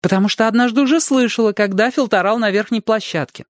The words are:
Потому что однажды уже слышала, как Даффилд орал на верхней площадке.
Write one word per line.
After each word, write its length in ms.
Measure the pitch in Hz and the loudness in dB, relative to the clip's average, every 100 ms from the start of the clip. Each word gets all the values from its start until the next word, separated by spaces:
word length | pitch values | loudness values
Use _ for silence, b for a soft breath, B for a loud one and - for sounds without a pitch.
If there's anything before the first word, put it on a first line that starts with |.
Потому 280 | 180 190 202 | 0 0 0
что 180 | - 226 | 0 0
однажды 340 | 226 247 233 | 2 0 0
уже 200 | 269 320 | 2 2
слышала, 500 | - 262 240 - 220 | 2 2 0 0 -2
как 220 | 208 208 | 0 -2
Даффилд 400 | 196 226 254 247 | 0 0 0 0
орал 240 | 202 185 226 | 2 2 0
на 140 | 220 | 0
верхней 300 | 196 208 226 | 0 -2 -4
площадке. 640 | - 220 - 165 139 - - | 0 -2 -2 -6 -6 -10 -20